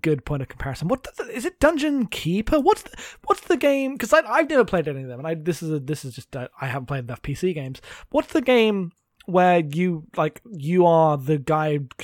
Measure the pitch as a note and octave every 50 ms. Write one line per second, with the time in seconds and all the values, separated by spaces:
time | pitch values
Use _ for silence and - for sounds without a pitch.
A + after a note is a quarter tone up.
0 | - D#3 D3+ C3+ - - D3+ C#3 C3+ - - - - C#3 C3 - D3 E3+ B3+ C4
1 | - - - - - - A#4 C4 A3+ F#4 - _ C4+ D4+ F4 C#4 C#4+ D#4 C#4+ C4+
2 | A#3 - - - - D#3 F3+ G3+ A3 - D#4 D4+ C4 F4+ A4 - - - - -
3 | - - - - - - G4 - - - F4 B3+ D#4+ C#4+ C#4 C#4 C4+ C4 C#4 B3+
4 | A#3+ - D4+ D#4+ D#4 G#3+ A#3 D4+ E4 C#4 D#4+ C4 A3 - - F3 D3+ D3+ C#3 C3+
5 | C3+ B2+ B2 B2 C#3+ D#3+ E3 D#3+ D3+ F3 D#3+ - E3+ D#3+ D#3 D3 C3 C3 D3+ -
6 | - C3 A#2 - - - - C3 B2+ - - - C3+ C3 A#2+ C#3 C3 - C#3+ C3+
7 | B2 A2+ - - - - C#3 - F3+ F#3 E3+ D3+ C3+ C3 C3+ - - - - -
8 | - - - D4 - - - D#4+ B3 B3+ B3+ A#3+ A3 A3 G#3 G3 F#3 E3+ - _
9 | _ _ _ _ _ - F3 F#3 F3+ F3+ F3+ F3 D#3+ C#3+ C#3+ E3 F3+ F#3 E3+ D#3
10 | D#3 - - - D#3 D#3 - - - A#3 G#3+ D#3 C#3 D#3 F3+ F3+ F3 E3+ E3 D#3+
11 | D#3+ D#3 D3+ C#3 C3 C#3+ D#3 D3 B2+ - D#3 D#3 D#3 D#3 D3 D3 C#3 B2 - -